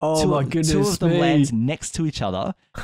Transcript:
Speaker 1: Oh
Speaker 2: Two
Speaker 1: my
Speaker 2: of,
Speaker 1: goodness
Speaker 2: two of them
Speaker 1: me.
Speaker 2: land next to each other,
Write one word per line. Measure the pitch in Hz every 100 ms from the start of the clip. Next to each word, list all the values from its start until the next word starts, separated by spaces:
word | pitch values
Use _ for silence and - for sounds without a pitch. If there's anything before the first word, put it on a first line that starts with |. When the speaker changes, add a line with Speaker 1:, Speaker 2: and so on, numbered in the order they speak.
Speaker 1:
Oh | 151 156
Speaker 2:
Two | 151
Speaker 1:
my | 147
Speaker 2:
of, | 135
Speaker 1:
goodness | 165 156
Speaker 2:
two | -
of | 139 -
them | 170
Speaker 1:
me. | 175
Speaker 2:
land | 170 156 127
next | 113 123 160 - -
to | 160
each | -
other, | 107 92 - - _ -